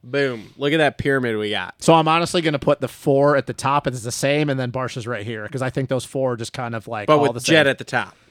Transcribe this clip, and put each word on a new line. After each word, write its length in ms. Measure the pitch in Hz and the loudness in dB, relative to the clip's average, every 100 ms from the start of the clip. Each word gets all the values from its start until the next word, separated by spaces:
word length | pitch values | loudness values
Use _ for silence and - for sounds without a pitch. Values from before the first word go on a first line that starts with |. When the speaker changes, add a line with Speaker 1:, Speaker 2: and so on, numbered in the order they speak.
Speaker 1:
Boom. 480 | 123 139 139 117 95 - | -4 -2 -2 -4 -12 -8
Look 160 | 143 | -2
at 60 | 160 | 0
that 200 | 143 - | 0 0
pyramid 380 | 143 135 123 107 | 0 0 0 -2
we 140 | 107 | -2
got. 260 | 101 90 _ | -4 -6 _
Speaker 2:
So 140 | - | 4
I'm 140 | 165 160 | 6 6
honestly 340 | 165 170 180 | 2 2 0
gonna 160 | 160 143 | 0 0
put 220 | - 147 | 0 0
the 80 | 127 | -2
four 480 | - 156 135 143 143 | -4 2 4 4 2
at 100 | 127 | -2
the 60 | |
top 340 | 120 135 143 139 | -4 0 2 0
as 160 | 123 | -6
the 80 | 113 | -8
same, 400 | - 139 147 151 | -2 0 2 0
and 80 | 131 | 0
then 140 | 127 | -2
Barcia's 340 | 127 123 131 110 | -4 -6 -6 -8
right 180 | 113 | -8
here, 220 | 104 110 104 | -6 -8 -8
'cause 140 | 131 | -4
I 80 | 131 | -4
think 180 | 139 127 | -2 -2
those 160 | 131 | -4
four 280 | - 135 131 | -4 -2 -2
are 40 | 117 | -2
just 160 | 113 | -6
kind 220 | - 117 | -8 -6
of, 140 | 117 113 | -8 -8
like, 180 | 113 104 | -6 2
Speaker 1:
But 120 | 151 | 4
Speaker 2:
all 40 | |
Speaker 1:
with 120 | 143 | 4
Speaker 2:
the 60 | 120 | 0
same. 120 | 127 | 4
Speaker 1:
Jett 120 | 160 139 | 4 4
at 100 | 127 | 0
the 60 | |
top. 320 | - 123 101 _ _ | -4 -4 -4 _ _